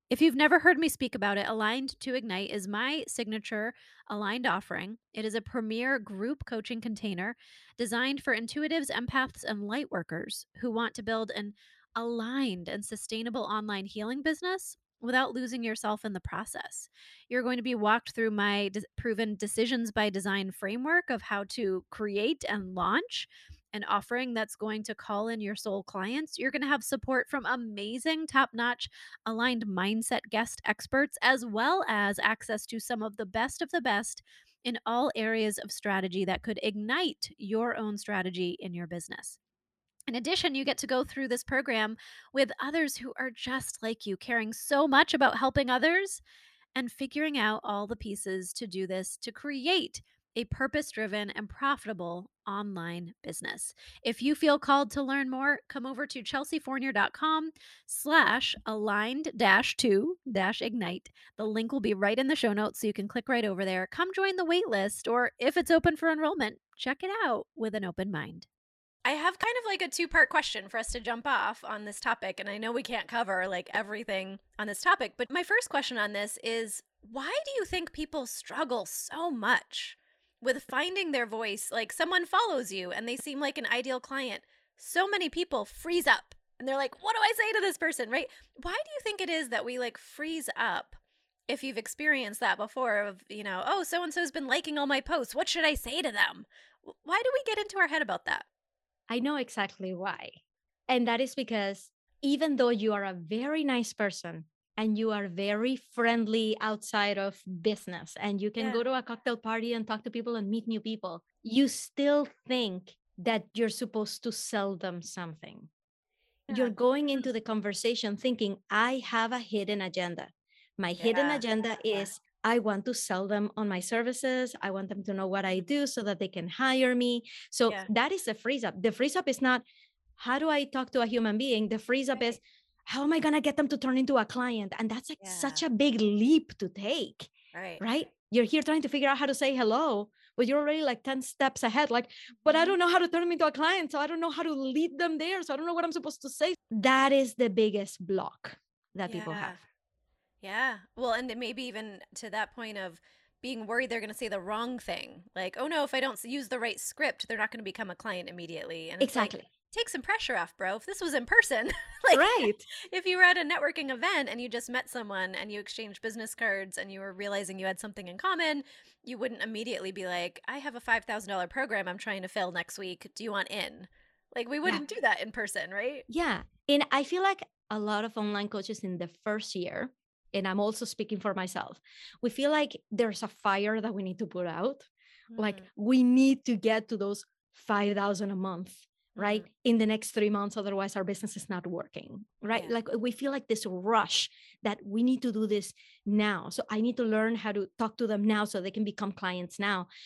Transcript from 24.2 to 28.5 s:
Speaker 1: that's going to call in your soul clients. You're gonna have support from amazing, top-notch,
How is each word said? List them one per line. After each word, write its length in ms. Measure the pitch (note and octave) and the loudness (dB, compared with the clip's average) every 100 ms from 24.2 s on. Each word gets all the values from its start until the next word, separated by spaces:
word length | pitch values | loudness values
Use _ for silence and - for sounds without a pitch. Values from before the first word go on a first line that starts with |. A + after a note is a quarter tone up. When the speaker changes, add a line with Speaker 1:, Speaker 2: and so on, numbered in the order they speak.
| B3+ A3+ | -2 -2
Speaker 1:
that's 200 | G#3+ - | -2 -4
going 280 | G#3+ G#3+ | -4 -4
to 100 | G#3+ | -4
call 340 | G#3+ - G#3 A3+ | -8 -4 -2 -2
in 140 | A3+ | -2
your 140 | G3+ G#3 | -4 -4
soul 260 | G#3+ G3 | -4 -4
clients. 560 | - G3 F#3+ C4+ D#4 - | -4 -4 -2 -2 -4 -4
You're 140 | B3+ | -2
gonna 160 | C4 C4+ | 0 0
have 160 | C#4+ | 0
support 460 | - C#4 - B3+ - | 0 -4 0 0 0
from 160 | C#4 A#3 | -2 -2
amazing, 800 | B3+ A#3 G3+ G#3 A#3+ D#4+ D#4+ D#4+ | -2 -4 -6 -6 -2 0 0 2
top-notch, 640 | C4+ C4 | 2 2